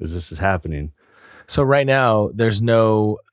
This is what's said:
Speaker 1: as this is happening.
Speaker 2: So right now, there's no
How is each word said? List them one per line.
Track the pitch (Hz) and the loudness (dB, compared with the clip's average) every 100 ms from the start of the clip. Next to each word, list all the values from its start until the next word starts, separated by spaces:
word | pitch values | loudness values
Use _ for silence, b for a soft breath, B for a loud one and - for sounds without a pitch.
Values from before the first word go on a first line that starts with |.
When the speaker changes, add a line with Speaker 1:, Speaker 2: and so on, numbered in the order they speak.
Speaker 1:
as | 80 | -10
this | 87 85 | -10 -10
is | 80 | -4
happening. | 98 92 85 76 76 - B B B B - | -2 -2 -6 -8 -10 -14 B B B B -8
Speaker 2:
So | - | -2
right | 135 139 135 | 2 2 2
now, | 135 127 107 104 | 2 2 2 0
there's | 104 113 101 | 0 0 0
no | 117 113 113 110 107 107 - | 2 4 4 2 0 -4 -10